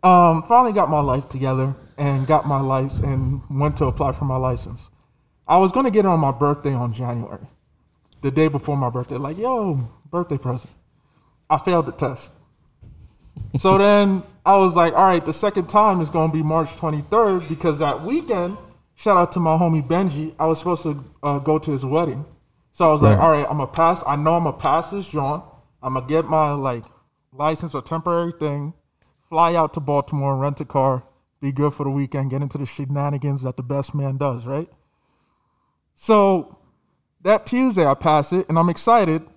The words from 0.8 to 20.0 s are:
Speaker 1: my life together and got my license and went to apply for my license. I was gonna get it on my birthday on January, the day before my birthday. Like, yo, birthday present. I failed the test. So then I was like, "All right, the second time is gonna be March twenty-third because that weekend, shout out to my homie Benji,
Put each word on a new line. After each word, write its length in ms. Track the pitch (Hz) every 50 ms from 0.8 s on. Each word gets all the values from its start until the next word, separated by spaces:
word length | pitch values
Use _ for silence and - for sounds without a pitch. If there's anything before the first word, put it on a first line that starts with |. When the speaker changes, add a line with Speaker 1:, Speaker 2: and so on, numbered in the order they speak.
| 180 -
Speaker 1:
my 100 | 160 151
life 280 | 143 143 127 139 135 -
together 460 | - 135 131 135 131 131 131 135 135 - - - _ -
and 260 | 143 139 139 135 135
got 220 | - 160 151 131 143
my 120 | 143 135
license 420 | 135 135 131 131 131 135 - -
and 400 | - 139 131 131 131 127 135 135 - -
went 260 | 143 135 143 151 147 -
to 80 | 156
apply 280 | 131 123 - - 139 131
for 120 | - 147
my 120 | 139 131 131
license. 520 | 131 127 127 120 - - - 123 - - _ _ _ _ _ _ _ _ _ _ _ -
I 100 | 151 175
was 120 | 190 190
gonna 200 | 180 247 269 254
get 80 | 196 214 202
it 20 | 196
on 120 | 175 160
my 120 | 156 139
birthday 420 | 135 117 147 143 147 147 - 147 135
on 180 | 123 120 120 110
January, 520 | 113 123 120 120 120 110 - - - - - _ _ _ _ _ _ _ _ _ _ _ _ _ _
the 100 | - 139
day 160 | 135 151 156 156
before 280 | 143 143 - - 147
my 140 | 143 131 123
birthday. 280 | 120 127 123 - - 127
Like, 200 | 139 139 156 180
yo, 500 | 220 240 262 240 214 190 156 135 123 117 - _ _ -
birthday 280 | - 175 175 - 147 135
present. 320 | - 127 123 127 - - - _ _ _ _ _ _ _ _ _ _ _ _ _ _ _
I 60 | 156 151
failed 280 | - - 180 170 156 127
the 40 |
test. 380 | 113 - 143 127 131 127 - - _ _ _ _ _ _ _ _ _ _ - - - - - - _ _ _ - _ - - - - -
So 200 | - 190 190 196
then 420 | 196 202 208 202 202 196 190 185 170 - - _ _
I 100 | 165 196 196
was 180 | 190 185 170
like, 180 | 175 170 170 -
"All 120 | - 190
right, 180 | 190 185 170 -
the 80 | - 160
second 340 | - - 208 196 202 180 -
time 340 | - 208 214 220 196 180
is 80 | 165 147
gonna 220 | 156 170 160 160
be 120 | 151 160 156
March 320 | 151 156 165 160 156 - -
twenty-third 720 | - 160 151 151 143 - - 220 233 208 190 180 165 147
because 300 | 160 - - 175 151 139
that 240 | 156 147 135 139 156
weekend, 540 | 185 254 330 330 - 233 185 175 175 196 220 - - - _ _ _ _
shout 240 | _ - 214 202 180
out 140 | 175 175
to 80 | - 185
my 180 | 170 160 156 160
homie 280 | 180 170 160 156 143
Benji, 480 | 123 160 175